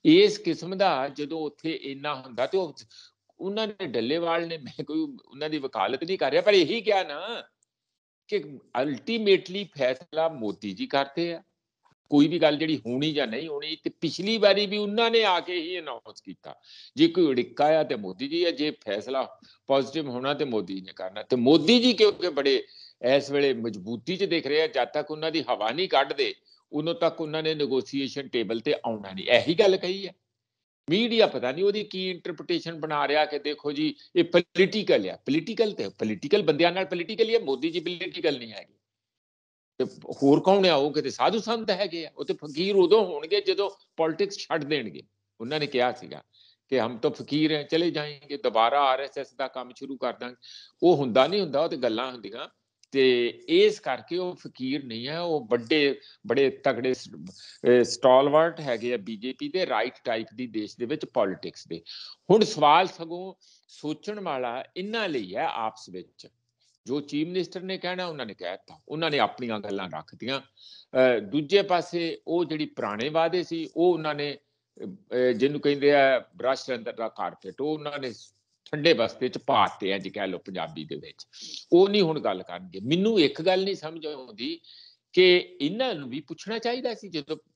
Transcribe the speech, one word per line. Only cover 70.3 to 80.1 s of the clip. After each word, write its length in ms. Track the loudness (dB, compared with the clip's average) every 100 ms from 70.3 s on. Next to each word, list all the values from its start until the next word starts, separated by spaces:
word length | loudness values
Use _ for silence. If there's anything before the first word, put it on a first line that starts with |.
| -8
ਅਹ, 800 | -10 _ -20 -20 _ 4 4 4
ਦੂਜੇ 420 | -2 -4 2 2
ਪਾਸੇ 600 | 2 0 -2 -6 -6 -8 -4
ਉਹ 180 | -2 -2
ਜਿਹੜੀ 200 | -4 -6
ਪੁਰਾਣੇ 440 | -6 -6 -4 -2
ਵਾਅਦੇ 340 | 0 0 0
ਸੀ 260 | -4 -8 -6 0
ਉਹ 180 | 2
ਉਹਨਾਂ 220 | 2 -2 -4
ਨੇ, 220 | -6 -8 _ _ _ -16
ਅਹ, 500 | -14 -14 _ 0 2
ਜਿਹਨੂੰ 260 | 4 2 2
ਕਹਿੰਦੇ 340 | 0 2 4
ਆ 300 | 6 6 2 -2 2
ਬ੍ਰਸ਼ 360 | 2 2 -4
ਅੰਦਰ 220 | -8 -8
ਦਾ 140 | -6 -8
ਕਾਰਪੇਟ, 540 | -6 -8 -8 -14 -6
ਉਹ 120 | -6
ਉਹਨਾਂ 260 | -4 -6 -8
ਨੇ 120 | -8 -10 -18 _ _ _ _
ਠੰਡੇ 220 | 0 4
ਬਸਤੇ 340 | 4 2 -2 -4
ਚ 100 | -2
ਪਾ 280 | 2 4 4
ਦਿੱਤੇ, 240 | 0 -2
ਇੰਜ 180 | -2
ਕਹਿ 200 | -4